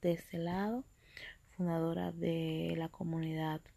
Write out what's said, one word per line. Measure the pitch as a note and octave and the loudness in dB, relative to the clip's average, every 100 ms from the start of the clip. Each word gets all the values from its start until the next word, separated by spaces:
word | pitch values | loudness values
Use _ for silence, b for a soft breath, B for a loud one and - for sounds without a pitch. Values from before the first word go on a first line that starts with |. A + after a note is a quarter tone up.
de | F3+ | 4
este | E3+ - F3 | 2 0 -4
lado, | E3+ F3+ G#3 A#3+ C4+ B B B B B - | -2 0 0 -2 -6 B B B B B -20
fundadora | - F3+ E3 E3 E3+ F3+ | -2 2 4 2 2 -2
de | E3+ E3+ E3 D#3+ D#3+ E3 E3 | 0 0 2 2 0 0 0
la | D#3+ | -2
comunidad | - F3 E3 D#3+ D#3+ D#3 D#3 - | -4 -2 0 0 0 0 -2 -6